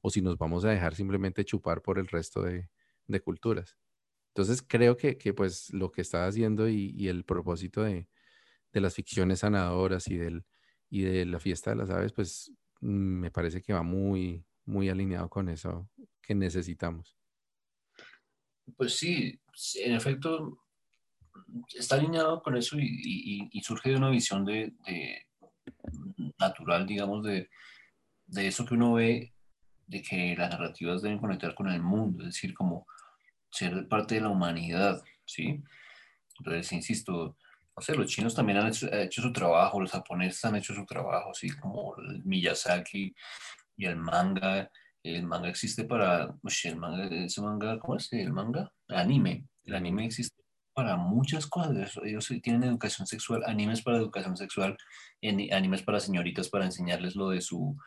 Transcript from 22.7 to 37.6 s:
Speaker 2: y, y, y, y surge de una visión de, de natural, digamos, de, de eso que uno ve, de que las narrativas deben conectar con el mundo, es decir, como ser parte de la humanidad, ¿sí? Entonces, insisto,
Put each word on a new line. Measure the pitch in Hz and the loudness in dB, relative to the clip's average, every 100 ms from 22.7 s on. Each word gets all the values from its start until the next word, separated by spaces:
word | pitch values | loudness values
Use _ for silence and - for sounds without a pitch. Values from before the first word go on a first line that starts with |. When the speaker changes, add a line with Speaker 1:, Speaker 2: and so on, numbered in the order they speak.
| 147 | 0
Speaker 2:
y, | 143 | -2
y, | - - 95 - 101 | -2 -4 -6 -4 -6
y, | 101 | -6
y | 101 | -10
surge | - 110 131 | -6 -4 0
de | 135 | 2
una | 135 | 4
visión | 123 - 98 98 | 4 2 0 0
de, | 107 110 - - | 0 -4 -8 -8
de | 87 64 - - _ - _ - - - 78 - - 73 - | -6 -6 -10 -14 _ -20 _ -20 -14 -12 -10 -12 -8 -8 0
natural, | 95 - 82 85 95 | 0 0 0 0 2
digamos, | 101 98 104 107 | -2 -2 -2 -2
de, | 95 92 - - - _ _ _ _ - | -2 -4 -14 -20 -20 _ _ _ _ -10
de | 98 98 | -2 -2
eso | 92 120 | -2 0
que | 120 | 4
uno | 120 | 6
ve, | 117 113 117 117 - - _ _ _ - | 6 6 4 -2 -16 -20 _ _ _ -12
de | 95 | -10
que | - 92 90 85 | -6 -2 -2 0
las | 87 | -2
narrativas | 85 85 - 85 90 | -2 -6 -4 -4 -2
deben | 104 104 | -2 -2
conectar | 107 92 85 - | -2 -2 -4 -4
con | 98 | -2
el | 87 | 0
mundo, | 87 104 104 87 | 2 2 2 -2
es | 87 | -6
decir, | - 90 | -6 -8
como | - 92 85 - - - _ _ _ _ | 0 0 0 -8 -20 -20 _ _ _ _
ser | - 92 92 - | -4 -2 -2 0
parte | 110 - 110 | 0 2 2
de | |
la | 110 | 2
humanidad, | 95 85 85 85 85 98 80 - _ - | 2 2 0 0 4 4 2 -6 _ -12
¿sí? | - 80 147 139 - - - - _ _ - | -4 -2 -4 -8 -20 -20 -20 -20 _ _ -12
Entonces, | - 85 87 | -4 -4 -2
insisto, | 87 - 110 - 87 - - _ - | -6 -2 -4 -2 -4 -4 -8 _ -20